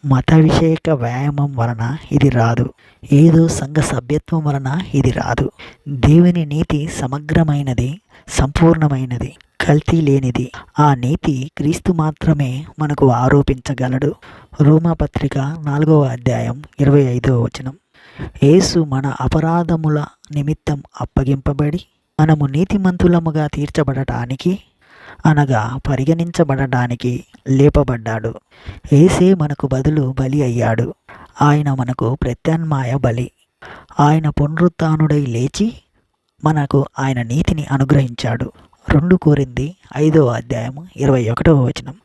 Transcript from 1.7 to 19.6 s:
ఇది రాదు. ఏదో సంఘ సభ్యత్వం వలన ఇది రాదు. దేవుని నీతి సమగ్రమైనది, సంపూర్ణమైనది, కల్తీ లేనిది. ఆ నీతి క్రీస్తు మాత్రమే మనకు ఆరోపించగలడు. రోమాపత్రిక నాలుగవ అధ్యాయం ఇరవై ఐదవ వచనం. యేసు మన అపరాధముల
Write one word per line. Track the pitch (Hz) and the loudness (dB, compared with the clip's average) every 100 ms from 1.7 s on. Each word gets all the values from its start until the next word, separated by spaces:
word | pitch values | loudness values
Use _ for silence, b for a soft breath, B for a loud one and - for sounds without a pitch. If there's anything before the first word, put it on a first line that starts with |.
| 117 113 156 - | -2 -4 -6 -2
ఇది | 143 135 | 0 2
రాదు. | 120 117 117 - - b b - | 2 0 0 -4 -6 b b 0
ఏదో | 143 160 165 165 | 6 6 6 2
సంఘ | - 135 151 | 0 -4 -2
సభ్యత్వం | 143 127 123 147 - 165 | -2 -4 -4 -6 -2 -2
వలన | 147 139 131 156 190 | -2 -4 -4 -6 -4
ఇది | 143 127 | 0 0
రాదు. | - - 117 135 _ B B - | -2 -4 -2 -4 _ B B -10
దేవుని | 139 117 156 175 175 151 | -2 4 6 4 2 -2
నీతి | 147 165 151 156 | -4 -2 -4 -4
సమగ్రమైనది, | - 135 139 147 160 160 143 139 120 123 170 _ b b | -6 -6 -6 -6 -2 0 -2 -2 -4 -4 -6 _ b b
సంపూర్ణమైనది, | - 135 - 165 165 151 135 131 123 - - _ _ | -4 -2 2 2 4 0 -2 -4 -6 -8 -12 _ _
కల్తీ | - 151 - 165 | 0 0 2 0
లేనిది. | 151 139 131 120 127 - B - | 2 2 0 -4 -6 -10 B 0
ఆ | 147 135 | 2 2
నీతి | 123 156 - 135 131 - | -2 -2 -2 -4 -6 -4
క్రీస్తు | 143 151 - | -4 -2 -2
మాత్రమే | 170 156 151 - 151 135 127 151 - | -2 -2 -2 -2 0 -2 -6 -10 -6
మనకు | 151 147 135 | -4 2 2
ఆరోపించగలడు. | 117 123 143 139 131 - 131 127 127 143 - B B B - | 2 2 2 2 -2 -6 -4 -2 -2 -2 -6 B B B 2
రోమాపత్రిక | 143 156 170 165 147 - 143 147 | 4 4 2 -2 -4 -4 -4 -4
నాలుగవ | 135 165 147 143 156 156 | -6 -6 -4 -2 2 4
అధ్యాయం | 135 123 120 117 117 123 - - | 2 -2 -2 -2 -4 -8 -12 0
ఇరవై | 139 143 | 4 4
ఐదవ | 135 123 131 127 | 2 0 0 0
వచనం. | 117 - 131 143 _ B B B 131 - | 0 -6 -14 -14 _ B B B -16 0
యేసు | 139 175 190 175 | 4 6 4 0
మన | 156 131 139 131 | 0 -2 -4 -4
అపరాధముల | 127 160 160 170 | -2 0 0 0